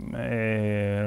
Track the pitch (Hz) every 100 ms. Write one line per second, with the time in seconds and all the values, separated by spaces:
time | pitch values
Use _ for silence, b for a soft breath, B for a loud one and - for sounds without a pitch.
0 | - 117 120 117 110 107 104 104 101 101